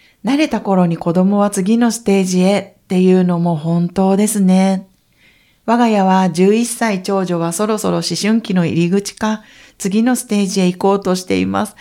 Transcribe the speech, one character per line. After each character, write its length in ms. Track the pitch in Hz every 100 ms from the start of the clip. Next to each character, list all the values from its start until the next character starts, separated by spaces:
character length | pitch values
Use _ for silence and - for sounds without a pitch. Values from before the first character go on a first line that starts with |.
| _ _ 202
慣 120 | 277
れ 100 | 302
た 100 | 214
頃 240 | 208 185 175
に 120 | 165
子 160 | 175
供 260 | 170 185 202
は 100 | 202
次 280 | 202 185 233
の 140 | 240
ス 120 | 226
テ 180 | - 196
ー 20 | 185
ジ 160 | 180
へ 360 | 185 202 190 _
っ 40 | _
て 140 | 185
い 80 | 185
う 100 | 185
の 160 | 180 175
も 160 | 170 160
本 340 | 165 170 175
当 260 | 185 190 196
で 100 | 208
す 140 | 208
ね。 460 | 185 185 190 190 - _ _ _ _ _ _ _ -
我 120 | 233
が 100 | 240
家 160 | 208
は 260 | 190 185 185
十 240 | 165 190
一 120 | 220 240
歳 360 | - 226 190
長 200 | 185 196 180
女 140 | 175
は 120 | 170
そ 160 | 165 214
ろ 100 | 214
そ 140 | 185
ろ 60 | 170
思 60 | 165 165
春 200 | 202 226
期 120 | 226
の 120 | 185 165
入 240 | 165 170
り 0 |
口 260 | 196 196 -
か、 280 | 220 214 - - - _
次 240 | 196 208
の 140 | 240 247
ス 100 | -
テ 180 | 208
ー 40 | 196
ジ 140 | 185
へ 60 | 180
行 100 | 180
こ 160 | 196
う 100 | 196
と 120 | 196 185
し 100 | -
て 160 | 185
い 40 | 190
ま 200 | 196 214
す。 100 | -